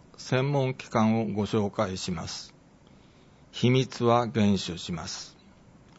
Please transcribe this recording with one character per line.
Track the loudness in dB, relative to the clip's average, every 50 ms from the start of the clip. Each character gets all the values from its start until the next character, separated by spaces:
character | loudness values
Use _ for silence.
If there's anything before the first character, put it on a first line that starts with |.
| -20 -20 -20
専 | -20 -4 -2 0 0 2 2
門 | 0 0 0 0 -2
機 | -6 -8 -2
関 | 0 2 4 4 4 2
を | 0
ご | 0 -2 -2 -2
紹 | 0 0 0 0 0
介 | 0 -2 -2 -2 -4 -6
し | -6 -6 -6
ま | -6 -6 -8
す。 | -10 -12 -14 -16 -20 -20 _ -20 -20 _ -20 -20 -20 -20 -20 -20 -20 -20 -20 -20 -20 -20 -20 -18
秘 | -4 0 2 4
密 | 4 4 2 0 -2 0 2
は | 4 4 4 2 0
厳 | 0 2 4 4
守 | 4 2 0 -4 -8 -10
し | -8 -8 -8
ま | -8 -8 -10
す。 | -12 -12 -14 -16 -20 -20 -20 -20 -20 -20 -20 -20 -20 -20 -20 -20 -20